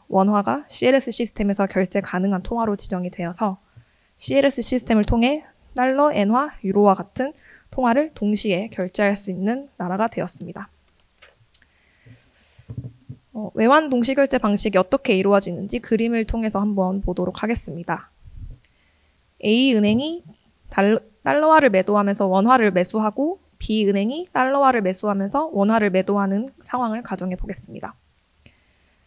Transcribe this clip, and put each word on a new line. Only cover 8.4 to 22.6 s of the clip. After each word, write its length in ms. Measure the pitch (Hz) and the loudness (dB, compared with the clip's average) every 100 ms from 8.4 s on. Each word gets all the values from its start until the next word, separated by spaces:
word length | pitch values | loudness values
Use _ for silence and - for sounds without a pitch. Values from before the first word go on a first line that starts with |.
| 220 180 220 | 0 -2 -4
결제할 460 | - 185 - 208 | -6 -6 -2 0
수 160 | 202 202 | 0 -4
있는 380 | 180 190 254 277 - | -4 -2 -4 -6 -10
나라가 320 | 180 185 226 | -6 -2 -2
되었습니다. 640 | - 175 - 175 175 - _ _ _ _ _ - _ _ - _ _ _ _ - 117 _ _ _ - - - - - - - _ | -4 -8 -10 -16 -16 -18 _ _ _ _ _ -20 _ _ -20 _ _ _ _ -20 -20 _ _ _ -20 -18 -16 -16 -18 -20 -20 _
어, 160 | 226 214 | -12 -8
외환 380 | - 220 294 311 | 0 4 4 4
동시결제 480 | 254 240 269 277 254 | 0 0 2 2 0
방식이 400 | 220 202 214 196 | 0 0 0 0
어떻게 360 | 185 269 - | 2 0 2
이루어지는지 640 | 190 196 202 196 175 196 240 | 2 4 2 2 -6 -6 -8
그림을 460 | - 220 226 233 | -2 0 0 -2
통해서 360 | 220 226 220 208 | -2 -2 -2 -2
한번 420 | 208 202 185 196 | 0 0 0 -2
보도록 400 | 196 180 180 185 | -4 -2 -4 -4
하겠습니다. 680 | 220 233 - 170 170 160 - _ - - - - _ _ _ _ _ _ _ _ | -4 -4 -6 -10 -8 -8 -8 _ -20 -16 -16 -16 _ _ _ _ _ _ _ _
A은행이 800 | - 226 262 226 208 220 294 339 - - _ _ - | 0 4 4 4 4 2 -2 -8 -12 -20 _ _ -6
달-, 300 | - 196 220 - _ | 0 2 2 -2 _
달러화를 460 | - 277 311 311 277 | -2 2 4 6 6
매도하면서 580 | 190 185 208 202 196 196 | 4 2 2 0 0 2
원화를 440 | 190 214 254 | 2 4 6